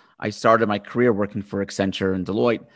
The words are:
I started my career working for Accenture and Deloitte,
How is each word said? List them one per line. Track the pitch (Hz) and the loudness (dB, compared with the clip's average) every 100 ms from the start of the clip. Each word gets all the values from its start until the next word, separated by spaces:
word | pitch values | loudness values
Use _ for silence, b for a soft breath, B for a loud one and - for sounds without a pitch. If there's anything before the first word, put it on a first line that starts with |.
| b b | b b
I | 110 | -8
started | 101 117 113 110 | 0 4 4 4
my | 104 | -2
career | - 120 123 | -4 0 2
working | 101 101 104 | 2 -2 -6
for | 95 101 98 | -6 -6 -4
Accenture | - 95 90 98 | -2 -2 -2 -2
and | 95 | -2
Deloitte, | 90 104 120 117 - | -2 0 0 0 -4